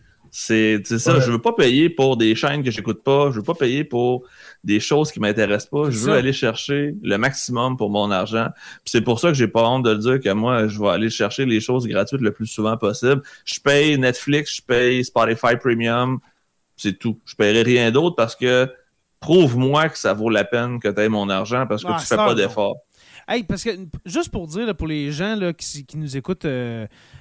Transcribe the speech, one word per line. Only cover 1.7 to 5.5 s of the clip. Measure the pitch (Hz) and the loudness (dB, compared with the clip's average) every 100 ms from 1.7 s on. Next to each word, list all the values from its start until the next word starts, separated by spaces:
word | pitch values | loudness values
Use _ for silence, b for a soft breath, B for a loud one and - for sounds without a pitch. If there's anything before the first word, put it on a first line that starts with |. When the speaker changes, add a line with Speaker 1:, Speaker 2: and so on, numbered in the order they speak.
| 131 170 | 4 2
Speaker 1:
pour | 170 135 123 | 2 2 4
des | 110 113 | 2 2
chaînes | 147 147 | 0 -2
que | 127 | -4
j'écoute | 107 104 107 | -4 -6 -4
pas, | - 139 143 | 0 2 2
je | 113 | 0
veux | |
pas | 98 | -4
payer | 170 123 135 | 0 0 0
pour | 147 120 123 127 127 B B B | -2 0 0 -2 -6 B B B
des | 92 104 | -2 -2
choses | - 147 147 | 2 0 0
qui | - | -2
m'intéressent | 104 107 101 | -2 0 0